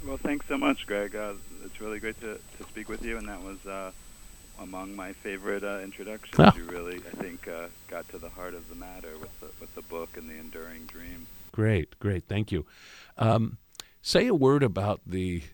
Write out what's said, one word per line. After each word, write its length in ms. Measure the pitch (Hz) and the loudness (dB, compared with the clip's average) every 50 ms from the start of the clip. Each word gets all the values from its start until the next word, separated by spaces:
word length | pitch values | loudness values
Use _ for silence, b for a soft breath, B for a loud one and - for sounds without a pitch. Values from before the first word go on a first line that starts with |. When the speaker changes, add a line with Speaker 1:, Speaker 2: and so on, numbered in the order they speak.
| - | -4
Speaker 1:
Well, 140 | 135 135 135 | -4 -4 -2
thanks 300 | - - 143 147 - - | 0 0 0 0 0 0
so 100 | 147 135 | 0 2
much, 300 | 139 147 139 - - - | 4 4 4 4 2 0
Greg. 280 | 104 101 101 101 98 | 0 0 0 0 -2
Uh, 180 | 107 104 104 101 104 - - - - 87 | -4 -4 -4 -4 -6 -8 -10 -12 -10 -10
it's 160 | 92 - - | -10 -10 -8
really 200 | 107 107 107 107 | -6 -4 -4 -2
great 200 | 101 110 110 - | -2 -4 -6 -4
to, 180 | 117 110 107 - - - - - | -6 -8 -8 -8 -10 -14 -14 -14
to 60 | 101 | -14
speak 260 | - - 113 110 - | -10 -10 -10 -6 -6
with 160 | 127 113 123 | -6 -4 -2
you, 140 | 117 113 113 | -2 -2 -2
and 100 | 107 104 | -4 -6
that 140 | 104 92 87 | -6 -8 -8
was, 200 | 95 98 95 - 98 | -8 -10 -10 -8 -8
uh, 240 | 95 98 95 95 95 - - - - - - - - - - - - - | -6 -6 -6 -6 -8 -12 -16 -16 -16 -16 -16 -16 -16 -18 -18 -18 -16 -14
among 360 | 95 92 92 92 95 98 101 | -12 -8 -8 -8 -6 -6 -8
my 180 | 101 92 92 98 | -8 -8 -8 -10
favorite, 500 | - - 107 98 95 95 104 101 101 98 | -8 -6 -6 -6 -4 -2 0 0 0 0
uh, 140 | 101 101 101 95 | -2 -4 -4 -6
introductions. 560 | 98 104 - 98 101 110 107 - - - - | -8 -10 -10 -8 -8 -8 -8 -10 -4 4 8
Speaker 2:
Ah. 160 | 156 - - - | 8 8 8 6
Speaker 1:
You 60 | 85 | 0
really, 320 | 82 90 87 87 87 90 | -6 -6 -6 -6 -6 -6
I 200 | 90 87 85 - - | -8 -8 -10 -8 -8
think, 260 | - 92 85 87 85 - | -8 -8 -8 -10 -10 -10
uh, 200 | 85 82 85 85 - - - - | -8 -8 -8 -10 -12 -16 -16 -10
got 220 | 92 85 80 - | -10 -10 -10 -10
to 80 | - 90 | -12 -12
the 120 | 80 85 | -12 -12
heart 260 | - 92 92 90 90 | -10 -10 -10 -8 -8
of 120 | 87 82 - | -10 -12 -12
the 60 | 87 | -14
matter 360 | 85 87 90 90 90 87 82 78 78 | -14 -12 -12 -12 -12 -12 -12 -12 -12
with 180 | 78 - - - | -12 -12 -12 -14
the, 80 | - 76 76 - | -16 -16 -14 -14
with 140 | 82 76 - | -16 -14 -12
the 80 | - 80 | -14 -12
book 340 | - 82 85 85 82 - 85 | -8 -6 -6 -6 -6 -8 -12
and 100 | 80 80 | -12 -12
the 120 | 78 78 | -12 -12
enduring 480 | 78 78 76 80 82 82 82 80 80 80 | -12 -12 -10 -10 -10 -10 -12 -12 -14 -14
dream. 400 | - 82 82 85 87 85 85 - - - - - | -14 -12 -10 -10 -10 -12 -12 -14 -16 -18 -18 -10
Speaker 2:
Great, 480 | - - 107 110 110 92 76 - - _ | 0 4 6 6 6 6 4 0 -6 _
great. 240 | - 101 98 90 - - | 0 0 0 0 0 0
Thank 240 | 104 101 107 104 | 2 2 2 2
you. 140 | - 85 69 B B B B B B B B B B - | 2 0 0 B B B B B B B B B B 4
Um, 400 | 110 110 110 110 113 - - - _ _ _ B B B B B | 6 6 8 8 6 2 0 -8 _ _ _ B B B B B
say 260 | - - - 180 202 247 | -4 4 6 6 8 8
a 80 | 226 | 6
word 260 | 156 131 131 139 147 | 8 10 10 10 10
about 400 | 143 120 90 92 95 104 101 78 - | 8 6 4 4 2 2 2 0 -2
the 380 | - 90 95 92 92 90 85 78 - | -4 0 0 2 2 2 0 -2 -6